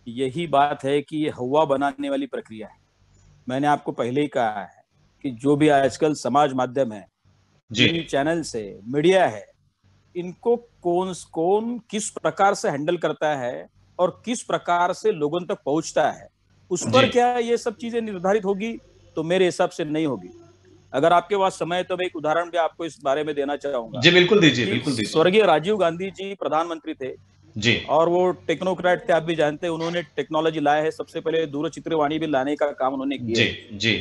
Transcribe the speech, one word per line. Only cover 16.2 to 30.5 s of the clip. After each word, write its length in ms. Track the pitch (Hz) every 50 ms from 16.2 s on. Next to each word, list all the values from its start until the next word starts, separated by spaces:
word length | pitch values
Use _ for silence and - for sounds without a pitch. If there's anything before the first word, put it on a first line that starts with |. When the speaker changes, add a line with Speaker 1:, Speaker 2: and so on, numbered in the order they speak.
| - - _ _ _ _ _ _ _ _
Speaker 1:
उस 140 | 180 170 - 233 226
पर 120 | 254 269
Speaker 2:
जी। 60 | 220
Speaker 1:
क्या 260 | 196 240 240 247 247 247
ये 200 | 233 233 240 226
सब 200 | - 240 214 -
चीजें 240 | 240 233 233 233
निर्धारित 440 | 226 220 202 180 170 185 202 220 190
होगी? 320 | 196 202 185 214 226 226 - - _ _ _ _ - _
तो 80 | 160 156
मेरे 220 | 160 180 190 185
हिसाब 240 | 175 160 - 185 175
से 160 | - - 170
नहीं 200 | 151 151 156 160
होगी। 240 | 147 123 113 180 175 - - - - - _ _ - - _ _ _ -
अगर 200 | 139 143 165 175
आपके 240 | 175 175 - 202 196
पास 160 | 190 190 180
समय 220 | - 175 160 175
है 80 | 180 180
तो 140 | 175 185 175
मैं 80 | 185
एक 100 | 180 -
उदाहरण 340 | 165 143 151 156 165 175 170
भी 80 | 170 170
आपको 280 | 160 151 - - 170
इस 140 | 160 - - 147
बारे 200 | 139 135 151 151
में 120 | 156 151
देना 200 | 143 139 139 143
चाहूंगा 440 | 139 - 143 139 123 113 110 - 120
Speaker 2:
जी, 120 | 117 165
बिल्कुल 280 | 175 180 175 175 214 202
दीजिए, 260 | 165 151 120 120 117
Speaker 1:
कि 60 | 95
Speaker 2:
बिल्कुल 220 | - - - 151 131
दीजिए। 180 | 113 104 -
Speaker 1:
स्वर्गीय 340 | - 156 160 185 185 220 208
राजीव 320 | 180 160 156 151 190 214 202
गांधी 340 | 180 165 165 170 190 196
जी 240 | 180 - 190 196 202
प्रधानमंत्री 580 | - - 139 - - 170 170 165 160 - 156 151
थे, 400 | - 135 131 - - _ _ _ _ _ _ _ 110
Speaker 2:
जी। 280 | 101 117 104 87 - -
Speaker 1:
और 200 | 131 156 165 170
वो 220 | 175 180 180 180
टेक्नोक्रेट 760 | 165 - - - 160 - 185 185 185 165 185 180 180 160 170 -
थे, 40 | 175
आप 100 | 160 156
भी 120 | 165 170
जानते 320 | 156 151 147 151 147 180 170
हैं, 60 | 165
उन्होंने 280 | 160 165 165 170 175
टेक्नोलॉजी 580 | 165 - _ - 135 - 160 156 160 160